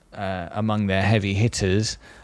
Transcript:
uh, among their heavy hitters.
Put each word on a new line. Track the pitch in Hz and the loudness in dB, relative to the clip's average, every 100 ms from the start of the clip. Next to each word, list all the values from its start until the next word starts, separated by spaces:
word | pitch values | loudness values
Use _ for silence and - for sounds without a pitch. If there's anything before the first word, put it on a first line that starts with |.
| _ | _
uh, | - 98 92 85 | -10 -6 -6 -6
among | 104 107 107 101 | -4 -2 0 0
their | 95 | 2
heavy | 95 110 101 | 4 2 2
hitters. | 98 117 - 95 98 113 - - - | 2 0 0 2 2 0 -6 -14 -20